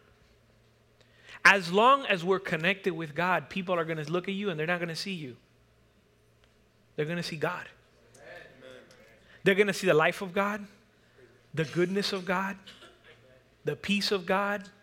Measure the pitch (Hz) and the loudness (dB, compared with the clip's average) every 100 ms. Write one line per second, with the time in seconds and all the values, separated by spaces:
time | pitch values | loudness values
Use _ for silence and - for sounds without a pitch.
0 | _ _ _ _ _ _ _ _ _ _ | _ _ _ _ _ _ _ _ _ _
1 | _ _ - - 175 196 170 190 240 277 | _ _ -20 2 6 6 4 6 6 6
2 | 262 190 170 190 - 165 170 196 196 165 | 4 0 2 0 0 -2 0 0 -2 -4
3 | 160 143 180 175 135 190 185 175 160 160 | -4 -2 0 0 -2 -6 -2 -2 -2 -4
4 | 147 175 180 196 208 156 160 175 170 160 | -2 -2 -2 -4 -4 -4 -2 -2 -4 -8
5 | 196 185 135 110 _ _ _ _ _ _ | -8 -8 -10 -14 _ _ _ _ _ _
6 | _ _ _ _ _ _ _ _ _ - | _ _ _ _ _ _ _ _ _ -6
7 | 151 175 170 160 175 180 - - _ _ | -4 -4 -6 -4 -4 -6 -12 -18 _ _
8 | - - - - - 127 131 127 - - | -20 -20 -20 -20 -20 -20 -20 -20 -20 -20
9 | - - - - 185 190 208 - 185 151 | -20 -20 -20 -2 4 4 4 2 4 6
10 | 165 - 196 185 202 208 202 - _ _ | 4 2 -4 -2 -2 -4 -10 -20 _ _
11 | _ _ - - _ 143 160 165 180 196 | _ _ -20 -20 _ -4 -2 0 0 0
12 | 196 196 180 185 196 196 - - - - | -2 -4 -2 -2 -4 -8 -16 -20 -20 -20
13 | - - - - _ _ 147 147 - 202 | -20 -20 -20 -20 _ _ -6 -4 -2 0
14 | - 202 175 190 202 208 190 - | 0 -2 0 0 0 -4 -8 -20